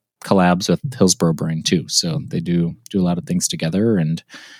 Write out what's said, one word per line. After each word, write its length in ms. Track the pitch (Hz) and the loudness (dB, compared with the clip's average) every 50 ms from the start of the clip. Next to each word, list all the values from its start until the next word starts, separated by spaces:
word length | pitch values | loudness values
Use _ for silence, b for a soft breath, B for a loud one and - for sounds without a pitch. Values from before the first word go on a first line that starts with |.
| _ _ _ _ - | _ _ _ _ -2
collabs 460 | - 101 95 90 87 90 87 - - | 2 2 4 6 4 4 2 2 0
with 100 | 87 - - 147 123 | 0 0 0 -6 0
Hillsborough 380 | - - 92 - - 90 82 82 | 2 2 2 2 2 2 0 0
Brewing 300 | 78 87 82 80 80 78 | 0 -2 -4 -4 -4 -2
too. 240 | - 95 85 - - | 0 0 0 0 -2
So 340 | - - - 87 78 69 - - | -2 -2 -2 -2 -4 -4 -6 -6
they 120 | - 90 | -6 -6
do, 360 | 82 87 87 85 85 82 - - _ - | -2 0 0 0 0 -2 -4 -8 _ -6
do 100 | - 98 | -2 -2
a 0 | |
lot 160 | 90 87 87 87 | 0 0 0 -2
of 80 | 80 | -4
things 220 | - 92 90 - - | -4 -2 -2 -2 -2
together. 500 | - 80 - 80 82 95 107 117 113 95 | -4 -4 -4 -2 0 0 2 2 2 2
And, 260 | 80 78 82 82 - B B B B B B B | 2 0 -2 -4 -6 B B B B B B B